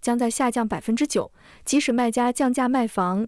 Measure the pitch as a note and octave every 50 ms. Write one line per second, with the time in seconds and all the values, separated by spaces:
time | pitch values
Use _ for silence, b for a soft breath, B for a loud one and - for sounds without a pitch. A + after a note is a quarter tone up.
0 | - A#3 A#3+ A#3+ A#3+ A#3 - - C4 A#3+ - A#3+ A3 G#3+ G3 D#3 - A3 A#3 -
1 | D4 D4 - G3 - - B B B B B B B - C4+ C#4+ - C4+ A#3 B3
2 | A#3+ A#3 A3+ B3 B3 B3 B3 - C#4 B3 B3+ C4+ B3+ B3 C4+ C4 A3+ A3 - G3
3 | F3+ F3+ F#3 G3+ A3+